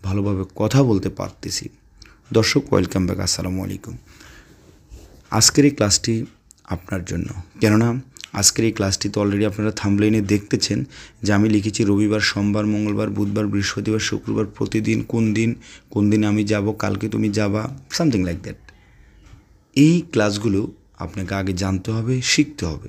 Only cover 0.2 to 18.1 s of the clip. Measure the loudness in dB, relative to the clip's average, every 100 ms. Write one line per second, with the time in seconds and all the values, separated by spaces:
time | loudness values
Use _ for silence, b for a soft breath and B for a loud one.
0.2 | -2 -2 -6 -2 2 4 4 2 0 -6
1.2 | -10 -10 -10 -10 -10 _ _ _ B B
2.2 | _ 2 4 0 2 0 2 0 -2 -2
3.2 | -4 -4 -4 -6 -6 -10 -12 -18 B B
4.2 | B B B B B B _ -20 -20 -20
5.2 | _ 2 4 6 4 4 0 2 0 -4
6.2 | -4 _ _ _ -10 -10 -6 -8 -6 -6
7.2 | -6 -10 -14 0 4 4 4 0 -8 -20
8.2 | -10 0 0 2 -2 0 -2 -2 -4 -2
9.2 | 0 0 -2 -2 -4 -2 0 2 4 2
10.2 | 2 0 2 -2 0 -2 -4 B B B
11.2 | 2 4 4 4 0 0 2 4 2 2
12.2 | 0 0 0 0 0 0 -2 -2 -4 -2
13.2 | -2 -2 -2 -2 -2 -4 -2 -2 -2 -6
14.2 | -4 -2 -4 -4 -2 -2 0 -2 0 0
15.2 | 2 2 0 -2 B B _ 0 4 4
16.2 | 2 2 0 0 0 -2 -4 -2 -4 -2
17.2 | 0 0 0 -2 -4 -10 -10 -2 0